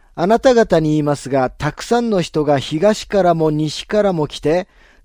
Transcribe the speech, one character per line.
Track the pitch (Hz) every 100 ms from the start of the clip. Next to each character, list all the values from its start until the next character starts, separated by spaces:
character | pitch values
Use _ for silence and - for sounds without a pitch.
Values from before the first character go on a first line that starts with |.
| _
あ | - 175
な | 233
た | 277
方 | 240 214 170
に | 156
言 | 151
い |
ま | 147 143
す | 127
が、 | 135 127
た | - 147
く | -
さ | - 233
ん | 240
の | 202
人 | 160 160
が | 147 143
東 | - 156 202 214 -
か | 208
ら | 180
も | 165 156
西 | 151 151 - -
か | 208
ら | 202
も | 175 147
来 | -
て、 | 147 175 180 _ _ _